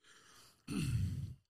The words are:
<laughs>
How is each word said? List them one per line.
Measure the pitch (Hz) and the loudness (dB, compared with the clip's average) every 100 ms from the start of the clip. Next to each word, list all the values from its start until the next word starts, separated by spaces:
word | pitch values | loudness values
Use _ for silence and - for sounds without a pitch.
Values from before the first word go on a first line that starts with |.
| - - - - - _ - | -20 -20 -20 -20 -20 _ -6
<laughs> | - - - - - - - | -2 2 2 2 0 -4 -8